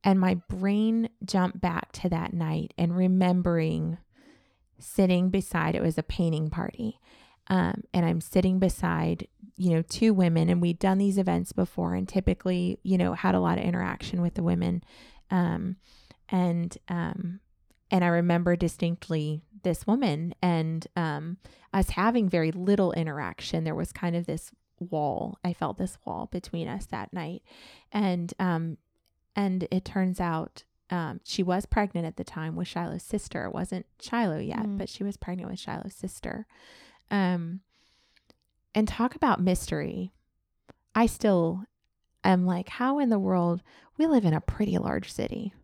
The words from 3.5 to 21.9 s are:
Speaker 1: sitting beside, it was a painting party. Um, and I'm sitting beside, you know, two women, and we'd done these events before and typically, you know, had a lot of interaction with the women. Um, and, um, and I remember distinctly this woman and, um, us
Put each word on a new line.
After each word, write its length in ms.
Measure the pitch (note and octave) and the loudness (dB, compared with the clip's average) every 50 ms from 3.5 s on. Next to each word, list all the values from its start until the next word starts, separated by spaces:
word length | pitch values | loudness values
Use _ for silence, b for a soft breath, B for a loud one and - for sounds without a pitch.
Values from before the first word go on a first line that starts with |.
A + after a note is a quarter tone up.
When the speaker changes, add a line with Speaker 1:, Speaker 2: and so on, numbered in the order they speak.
| E3+ E3 D#3+ D#3+ D#3+ D#3+ D#3 E3 E3 - - _ b b b b b b b b b b b _ _ | 2 2 2 0 0 0 -2 -2 -4 -6 -10 _ b b b b b b b b b b b _ _
Speaker 1:
sitting 520 | - - - - - F#3+ F#3 F3+ F3 F3+ F#3 | -20 -18 -4 2 4 6 6 6 4 4 2
beside, 440 | F#3 F#3+ E3+ - - E3+ D#3+ D#3+ E3+ | 2 0 -2 0 -2 0 0 0 0
it 80 | E3+ | 2
was 160 | - E3 D#3+ | 0 0 0
a 60 | - D#3+ | 0 -4
painting 460 | - - - E3+ E3 D#3+ D3+ D#3+ D#3 | -4 -2 0 0 0 0 0 -2 -2
party. 500 | E3 E3+ - - - - A#3 A3 - b b b b b b b b b _ | -2 -4 -4 -6 -6 -6 -6 -8 -8 b b b b b b b b b _
Um, 360 | - F#3+ F#3 F3 E3+ - - - _ - | 0 2 2 2 2 0 -4 -8 _ 0
and 120 | F3+ E3+ | 2 2
I'm 160 | E3 E3+ E3 | 2 2 0
sitting 380 | - - - F#3 F3+ F#3 F#3 F#3 | -4 0 2 2 4 4 4 4
beside, 680 | F#3+ F3+ - - - E3+ E3+ D#3+ D#3+ E3 E3+ D#3+ - _ _ _ - G#3 _ | 2 2 2 0 -2 0 0 0 0 -2 -2 -4 -6 _ _ _ -20 -20 _
you 160 | - F#3 F3+ | -2 2 2
know, 100 | E3 D#3+ | 2 2
two 320 | E3 - - - A3+ A3+ G#3 | 0 -2 -2 2 4 4 6
women, 360 | F#3+ F#3 E3+ E3 E3 D#3+ E3+ | 6 4 4 4 4 4 4
and 120 | F3 F3 | 4 2
we'd 180 | F3 F3 E3+ - | 2 0 0 2
done 180 | - F#3+ F#3+ | 2 2 4
these 200 | F#3+ G3+ G3+ F#3+ | 4 2 2 2
events 340 | G3 F#3 F#3 F3 F3 F3+ - | 2 2 2 0 0 -2 -2
before 440 | - - F3+ - - - F3 F3 F3+ | -2 -2 -2 -2 -2 -4 -2 -2 -2
and 120 | F#3 F#3+ | -2 -4
typically, 720 | - - F#3+ F#3 F#3+ F3+ - - F#3 F#3 F3+ F3 F3+ - - _ | -2 -2 0 2 2 0 0 0 -2 0 0 0 -2 -4 -4 _
you 140 | F#3 F#3+ | 0 2
know, 160 | F3+ F3 F3+ F3+ | 2 2 0 0
had 200 | F3 - F#3 F#3 | 0 0 2 2
a 60 | F3+ | 4
lot 180 | F3+ E3+ E3+ | 4 2 2
of 60 | F#3 - | 2 0
interaction 580 | F3+ F3 F3+ F3+ F#3 - - - - - F3+ | 0 0 0 -2 -4 -6 -6 -8 -4 -2 0
with 120 | F3 F3 - | 0 0 0
the 80 | - E3+ | 0 0
women. 400 | E3+ F3+ F3 F3 F3 F3+ F3 B B B B B B B B B _ | 0 0 0 0 0 -2 -4 B B B B B B B B B _
Um, 460 | F#3+ F3+ F3 E3+ E3 E3+ F#3+ F3+ F#3 b b b b b b b b b b - | 0 0 2 0 0 -2 -4 -6 -8 b b b b b b b b b b -2
and, 480 | - F3+ F3+ F3 E3+ E3+ E3+ F3 - - _ - | 0 2 2 2 0 -2 -2 -4 -8 -12 _ -6
um, 500 | F3 E3+ E3+ E3 - - F#3 E3+ F3+ G3 _ _ _ _ _ _ _ _ _ _ | -4 -4 -4 -4 -6 -6 -8 -8 -10 -10 _ _ _ _ _ _ _ _ _ _
and 140 | F#3+ F#3 F3 | 2 4 4
I 40 | |
remember 480 | F3 E3+ E3+ F3 F3 E3+ E3+ F3 F3 F3 | 6 4 4 4 4 2 4 4 2 2
distinctly 880 | F3 F3+ E3 - - F3 E3+ E3+ - - - E3 D#3 D3+ D#3 D3+ D#3 _ _ A3 G3+ - | 2 2 -2 0 0 -2 -2 -2 -4 -4 -4 -2 -2 -2 -2 -4 -6 _ _ -20 -4 -2
this 240 | F3+ E3+ - - | -2 -2 0 0
woman 480 | - G#3+ C#4 C#4 G3 D3 D3+ E3 F3 - _ | 0 0 2 2 0 0 0 -4 -6 -4 _
and, 440 | - F3+ E3+ E3 D#3+ D#3+ D#3+ D#3+ - - _ | 2 2 2 2 0 0 -2 -4 -6 -6 _
um, 420 | F3 E3+ D#3+ D3 D3 D#3 E3 F#3 B B B B B B B - | -2 -2 -2 -2 -4 -6 -8 -10 B B B B B B B 0
us 180 | G3 F#3 - | 0 2 2